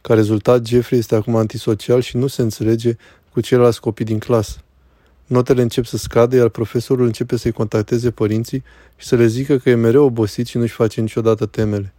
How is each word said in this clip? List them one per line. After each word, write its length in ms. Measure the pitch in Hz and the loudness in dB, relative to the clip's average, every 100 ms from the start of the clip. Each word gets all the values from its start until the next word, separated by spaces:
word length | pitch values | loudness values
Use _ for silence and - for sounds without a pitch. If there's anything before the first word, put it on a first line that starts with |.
Ca 140 | - | 2
rezultat, 520 | 117 104 110 - 123 113 | 2 4 0 4 2 4
Jeffrey 320 | 120 120 127 | 0 2 -2
este 160 | 113 | 0
acum 220 | 113 104 117 | -2 0 0
antisocial 640 | 110 113 - 107 - 120 | 0 -4 -4 -4 0 0
și 160 | 123 123 | 0 -4
nu 100 | 135 | -4
se 160 | - | -2
înțelege 540 | 117 - 110 117 117 117 - _ _ | -4 -2 0 0 0 -4 -10 _ _
cu 80 | - | -6
ceilalți 400 | 120 127 120 113 | 0 4 4 2
copii 240 | - 107 | -4 -6
din 140 | 110 110 | -4 -4
clasă. 380 | - 120 101 - - _ _ _ _ _ _ | 0 0 0 -8 -20 _ _ _ _ _ _
Notele 360 | 123 123 127 | -2 2 2
încep 220 | 120 - | 2 -2
să 120 | 120 113 | -4 -6
scadă, 400 | - 120 120 127 | -2 2 4 4
iar 120 | 117 | 2
profesorul 580 | - 110 123 - 131 123 | 0 -4 -4 -2 0 0
începe 300 | 110 120 120 | -2 -4 -4
să-i 160 | 120 | -4
contacteze 580 | 110 107 117 104 120 120 | -4 -2 -2 -2 -2 -2
părinții 540 | - 107 107 117 135 - - _ _ | -2 -2 -2 -4 -8 -10 -20 _ _
și 100 | - | -2
să 100 | 123 | 2
le 100 | 117 | 2
zică 300 | 113 135 139 | 2 0 0
că 140 | 131 | 2
e 40 | |
mereu 300 | 120 113 120 | 2 4 4
obosit 420 | 143 117 107 - 120 | 2 2 -4 -2 -6
și 120 | 123 | -2
nu-și 160 | 117 | -4
face 260 | - 113 - | 0 -2 -2
niciodată 460 | 110 - 113 110 107 | -4 -2 0 0 -2
temele. 460 | - 110 104 98 | -4 -2 -2 -6